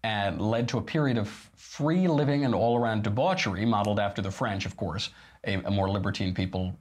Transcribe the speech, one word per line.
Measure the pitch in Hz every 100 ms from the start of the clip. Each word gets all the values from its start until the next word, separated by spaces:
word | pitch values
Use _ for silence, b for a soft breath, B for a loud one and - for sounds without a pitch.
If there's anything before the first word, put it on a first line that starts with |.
and | 113 104 101 -
led | 107 113 123
to | 120
a |
period | 104 160 143 127
of | 104
free | - - - - - 147 180 180
living | 147 143 143 135
and |
all-around | 95 117 120 117 107
debauchery, | 104 107 143 - 107 92 113
modeled | 104 104 104
after | 101 104
the | 98
French, | - 117 98
of | 90 -
course. | 92 80 - B B B 107
A, |
a | 95 95
more | 101 95
libertine | 101 95 - 95
people, | 92 92 92 92 -